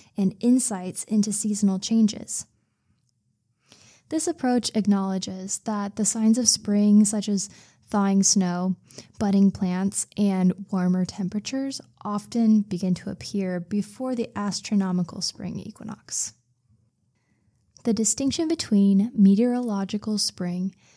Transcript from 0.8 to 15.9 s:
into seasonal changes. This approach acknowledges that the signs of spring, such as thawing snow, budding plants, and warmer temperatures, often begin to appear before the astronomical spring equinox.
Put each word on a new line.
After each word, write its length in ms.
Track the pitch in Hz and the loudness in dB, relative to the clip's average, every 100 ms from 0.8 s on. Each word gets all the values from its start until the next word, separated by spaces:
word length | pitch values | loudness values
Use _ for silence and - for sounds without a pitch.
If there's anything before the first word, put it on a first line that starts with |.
| 180 - | -8 -10
into 300 | - 214 208 | -2 0 0
seasonal 460 | 202 214 208 196 190 | -2 -2 0 0 0
changes. 680 | - 226 214 - - - - _ _ _ _ _ _ _ _ _ _ _ _ - _ _ - | 0 4 4 0 -10 -10 -12 _ _ _ _ _ _ _ _ _ _ _ _ -20 _ _ -6
This 180 | 214 339 | -4 -2
approach 460 | 320 254 247 - | -2 0 0 0
acknowledges 840 | 220 202 196 190 190 190 185 190 - - | -2 2 0 0 -4 -6 -10 -8 -8 -4
that 320 | 208 202 208 | -4 -4 -2
the 80 | 202 | -2
signs 320 | 226 220 233 | 2 4 4
of 100 | 220 | 2
spring, 560 | - - 208 208 208 | 0 0 2 6 6
such 240 | 208 214 202 | 6 0 -4
as 220 | 196 - - - _ - | -4 -4 -14 -20 _ -6
thawing 340 | 208 196 196 | -2 2 2
snow, 540 | 190 196 180 175 185 180 _ - - - | 2 2 0 -2 -4 -4 _ -20 -20 -4
budding 320 | 208 196 196 | 0 4 4
plants, 560 | 196 180 180 196 - - - | 2 -4 -2 -2 -4 -8 -2
and 380 | 202 185 180 - 190 | 0 2 2 0 -4
warmer 320 | 190 180 185 | -2 0 0
temperatures, 800 | 180 - 185 214 - 269 269 269 - _ 208 | -2 -4 -6 -6 -6 -6 -6 -8 -16 _ -8
often 560 | 208 208 233 220 220 | -8 -4 0 4 4
begin 320 | 208 175 185 | 2 -4 -2
to 160 | 180 196 | -2 -4
appear 500 | 185 - 202 185 175 | -10 -8 -6 -4 -6
before 560 | 170 208 202 - 254 240 | -4 -6 -6 -8 -8 -6
the 140 | - - | -6 -6
astronomical 840 | 202 - - 202 190 180 170 - | -6 -6 -2 0 0 -2 -4 -6
spring 400 | - - - - | -10 -8 -10 -10
equinox. 760 | - - 214 | -14 -14 -14